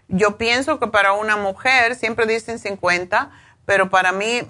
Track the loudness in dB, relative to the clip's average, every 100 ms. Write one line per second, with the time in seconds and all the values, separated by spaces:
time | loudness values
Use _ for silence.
0 | -6 0 2 2 0 0 0 -2 0 2
1 | 2 2 0 -2 -2 -4 0 2 2 0
2 | -4 -2 0 -2 -4 -8 -8 -4 -2 -2
3 | 0 -2 -2 -10 -20 _ 0 0 2 2
4 | 2 0 -2 -4